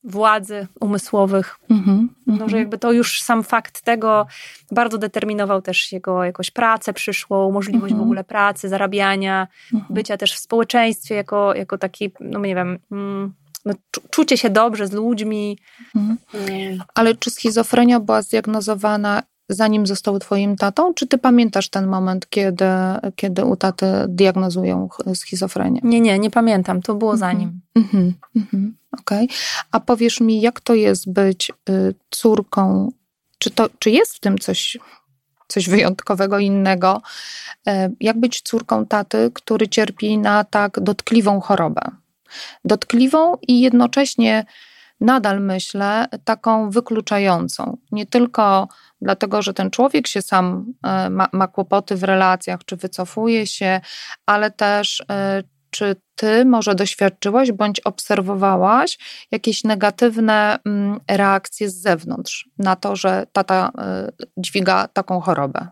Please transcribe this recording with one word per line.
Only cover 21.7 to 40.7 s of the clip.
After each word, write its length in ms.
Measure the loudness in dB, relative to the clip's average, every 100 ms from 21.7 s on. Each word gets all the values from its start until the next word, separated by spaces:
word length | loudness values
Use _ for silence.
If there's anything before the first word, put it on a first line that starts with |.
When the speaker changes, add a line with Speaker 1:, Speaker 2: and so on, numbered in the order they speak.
| -2 -2
Speaker 2:
moment, 440 | 0 0 -2 -4
kiedy, 340 | -2 0 2 0 2 0 -2 -6 -6
kiedy 280 | -4 0
u 120 | 0 0
taty 300 | -2 0 0 0 -2
diagnozują 800 | 2 2 4 -2 -2 -2 -2 -4
ch-, 280 | -8 -8 -6
schizofrenię? 640 | -6 -6 -6 -2 -2 0
Speaker 1:
Nie, 160 | 2 4
nie, 180 | 4 4
nie 120 | 2
pamiętam. 520 | 2 2 2 0 -2
To 120 | -2
było 180 | -2 0
Speaker 2:
Mhm. 60 | 0 0
Speaker 1:
za 60 | -2
nim. 220 | -4 -8 _
Speaker 2:
Mhm, 400 | 0 2 2 2 0 _ -4
mhm. 400 | -2 -2 -2 -6 _ -14
Okej. 280 | -4 0 0 -2 -6 -8 -4
A 80 | -4
powiesz 400 | 0 2 2 2
mi, 200 | 2 4
jak 200 | 2 0
to 140 | 2
jest 380 | 4 4 2 0
być, 400 | 2 2 2 -4 -8 -2
y, 260 | 0 0 -2 _
córką? 840 | 0 2 2 0 0 2 2 0 -6 _ _ _ _
Czy 120 | -4
to, 180 | 0 0 _
czy 120 | 4
jest 260 | 4 4 0
w 40 |
tym 180 | -2 0
coś... 380 | -2 -4 -4 -10 -16 -20 _ _ _ _ _
Coś 200 | -4 2
wyjątkowego, 720 | 4 2 -2 -4 -2 0 0
innego? 640 | 0 2 2 2 2 0 -4 -18 -16 -16 -18 -8 -2
E, 240 | 0 -2 0
jak 200 | -2 2
być 200 | 0 -2
córką 460 | -4 -4 0 -2 0
taty, 440 | -2 0 0 0
który 340 | -2 -4 0 0
cierpi 500 | 0 0 -2 -2 0
na 260 | 2 2
tak 360 | 2 0 0